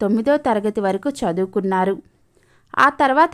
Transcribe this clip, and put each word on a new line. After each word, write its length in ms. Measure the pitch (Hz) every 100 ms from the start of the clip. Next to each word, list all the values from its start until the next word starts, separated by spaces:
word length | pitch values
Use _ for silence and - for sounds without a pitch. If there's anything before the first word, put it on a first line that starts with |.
తొమ్మిదో 360 | 202 220 226 294
తరగతి 440 | 285 214 208 214
వరకు 300 | 196 190 285
చదువుకున్నారు. 920 | - 175 170 185 202 190 190 185 196 - _ _ _ _ _ _ -
ఆ 100 | 277
తర్వాత 420 | 277 277 269 330